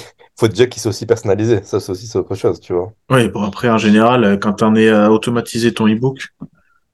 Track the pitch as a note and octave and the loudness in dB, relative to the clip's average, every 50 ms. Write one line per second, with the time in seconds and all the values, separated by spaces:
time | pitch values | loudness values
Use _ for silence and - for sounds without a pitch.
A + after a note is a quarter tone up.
0 | - - _ _ _ _ _ - A#2+ A2 F2 G2+ B2 B2 - - - A2 G2+ - | -6 -16 _ _ _ _ _ -2 -2 0 2 2 0 0 0 -4 -6 -6 -6 -4
1 | A2+ G#2+ A2+ A2+ - G#2+ F#2+ G2+ A2 A#2 A#2+ G2 - - - G2 - - F#2 G#2 | -2 -2 -2 0 0 -2 0 0 2 0 0 0 -2 -4 -4 -4 -4 -4 -8 -10
2 | A#2 A2+ - G2 F2 - G2 - - G#2+ E2+ E2 - - F#2 F2 F2+ G2+ - _ | -8 -6 -4 -4 -4 -4 -6 -2 -2 -2 -2 -4 -6 -6 -4 -4 -4 -6 -10 _
3 | _ - C3 B2+ A2+ G2+ G2 A2 G#2 G2+ - - B2 A#2+ A2+ G#2+ A2 G#2+ G#2 G#2+ | _ -2 0 2 0 0 -2 -4 -6 -6 -6 -4 -2 0 0 2 4 4 4 4
4 | A2+ A#2+ B2+ B2 A2 G2 G2+ G2 A2+ G#2+ G2 - A2+ A2 A2 A2 A2 A2 G#2+ G#2+ | 4 4 4 2 2 2 0 0 -2 -2 -2 0 0 2 4 4 4 4 4 4
5 | G#2 G#2+ A2 A2 - B2 A#2+ A#2 - - - A2+ A#2 A#2 A2 - A2 G#2+ A2 A2 | 4 4 2 2 0 -2 -2 -4 -4 -4 -4 0 0 0 0 2 0 0 0 0
6 | B2+ C3 C3 - - - _ - - - _ _ _ _ _ _ _ _ | -2 -4 -4 -6 -12 -18 _ -20 -20 -20 _ _ _ _ _ _ _ _